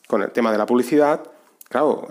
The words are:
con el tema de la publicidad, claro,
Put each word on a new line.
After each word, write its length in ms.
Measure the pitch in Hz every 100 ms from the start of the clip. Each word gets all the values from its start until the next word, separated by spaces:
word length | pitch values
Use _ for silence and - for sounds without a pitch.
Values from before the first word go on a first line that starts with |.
| _
con 120 | 113
el 100 | 98
tema 180 | - 113
de 80 | 107
la 80 | 107
publicidad, 560 | 123 123 147 147 156 - - _ _ -
claro, 400 | 120 147 107 -